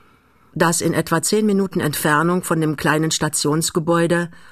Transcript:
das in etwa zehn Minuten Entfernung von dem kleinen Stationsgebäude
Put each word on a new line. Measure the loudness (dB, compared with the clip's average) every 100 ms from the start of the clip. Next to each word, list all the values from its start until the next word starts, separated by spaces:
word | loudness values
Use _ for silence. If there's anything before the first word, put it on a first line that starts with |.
| _ _ _ _ _ -2
das | 0 2
in | 0
etwa | 0 0 0
zehn | 0 0 2
Minuten | 2 0 -2
Entfernung | -2 -2 2 2 2 0
von | 0 0
dem | 0 0
kleinen | 0 0 0
Stationsgebäude | -2 -2 -2 0 0 0 -2 0 2 2 0 -2 -8 -20